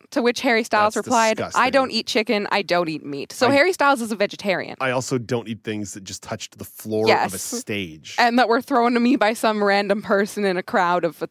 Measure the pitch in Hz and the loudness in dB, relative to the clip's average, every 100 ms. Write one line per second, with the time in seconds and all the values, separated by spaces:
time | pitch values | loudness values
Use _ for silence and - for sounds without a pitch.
0 | _ 277 240 233 262 226 226 214 208 - | _ 0 0 0 0 0 2 2 2 0
1 | 220 240 220 220 90 - 254 269 262 220 | 0 2 2 0 -2 0 2 2 0 -2
2 | - 214 220 208 202 202 170 175 165 156 | -2 -2 0 -2 0 -2 0 0 0 -6
3 | 143 143 - - 247 277 359 359 285 269 | -8 -10 -10 0 4 4 4 4 2 2
4 | 226 202 202 - 202 170 - - 131 127 | -2 -2 -2 -2 -2 -2 -4 -4 -2 -2
5 | - 131 104 120 110 107 - 107 101 107 | 0 -4 -2 -4 -4 -8 -6 -6 -8 -10
6 | 98 98 - 110 - - 104 - 110 107 | -14 -14 -10 -10 -10 -14 -18 -14 -4 0
7 | 110 170 - 95 - 233 - 104 87 78 | 2 2 0 -6 -8 -8 -6 -6 -6 -10
8 | - - 240 240 220 233 - 262 240 240 | -6 0 2 4 2 0 0 2 2 4
9 | 240 240 214 233 226 214 202 202 202 208 | 2 4 2 2 0 2 2 2 2 -2
10 | - 196 202 - 196 180 - 233 175 175 | 2 0 0 -2 -2 -2 -2 0 2 2
11 | 165 - 165 | 0 -4 -10